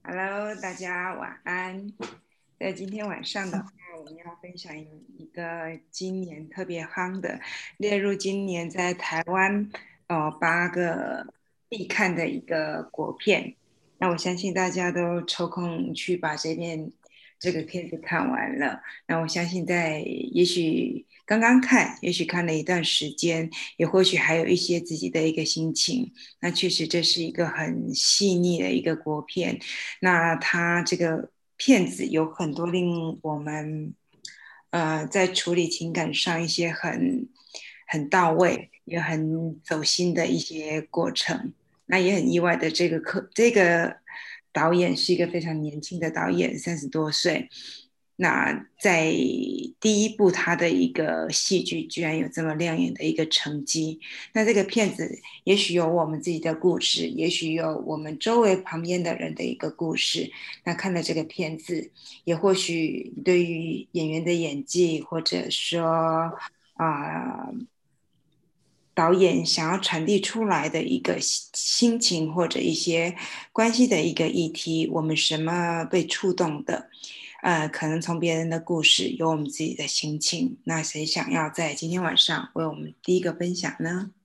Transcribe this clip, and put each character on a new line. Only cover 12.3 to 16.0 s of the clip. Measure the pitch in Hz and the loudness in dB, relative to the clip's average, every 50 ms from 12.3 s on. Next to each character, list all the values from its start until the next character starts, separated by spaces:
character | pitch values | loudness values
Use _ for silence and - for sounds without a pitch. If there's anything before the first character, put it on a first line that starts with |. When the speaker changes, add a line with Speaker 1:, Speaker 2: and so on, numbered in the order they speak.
| - - | -4 -6
Speaker 1:
个 | - - 170 156 156 156 151 165 156 | -6 -4 -4 -2 -2 -4 -6 -6 -8
国 | - - - 156 156 | -10 -8 -8 -6 -6
片。 | - - - 208 190 - - - - _ _ _ _ _ _ _ _ _ | -6 -4 0 2 2 2 0 -6 -14 _ _ _ _ _ _ _ _ _
那 | 185 185 | -2 -2
我 | 175 165 | -2 0
相 | - 185 180 175 | -2 -4 -4 -2
信 | 185 196 175 | -4 -2 0
大 | 185 185 185 | 0 0 0
家 | 175 185 180 175 | 0 -2 -2 -2
都 | 175 175 175 170 175 175 170 | 0 0 -2 0 -2 -2 -4
抽 | 175 - - 175 170 | -4 -4 -4 -4 -4
空 | - 185 175 175 165 170 - 175 160 | -4 -4 -6 -4 -4 -4 -4 -6 -6
去 | - | -8